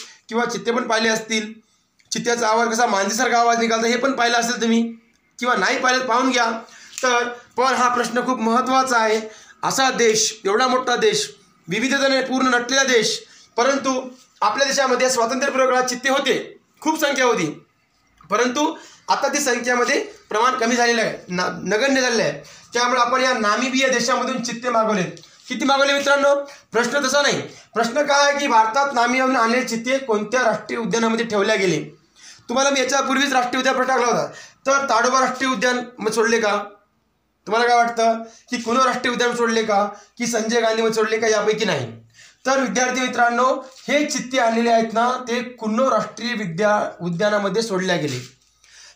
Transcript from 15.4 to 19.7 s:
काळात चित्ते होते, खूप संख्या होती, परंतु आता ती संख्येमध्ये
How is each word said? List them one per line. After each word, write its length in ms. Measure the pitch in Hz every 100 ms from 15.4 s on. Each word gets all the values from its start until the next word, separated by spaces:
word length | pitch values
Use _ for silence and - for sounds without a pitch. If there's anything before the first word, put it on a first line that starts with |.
| 269 262 262
काळात 180 | 247 254
चित्ते 200 | 247 269
होते, 520 | 277 277 175 - - _ _
खूप 200 | 302 311
संख्या 240 | 285 262
होती, 420 | 254 196 151 151 - _ _ _ _ _ -
परंतु 460 | 208 254 285 302 - - - -
आता 200 | 196 277
ती 100 | 285
संख्येमध्ये 640 | 262 240 247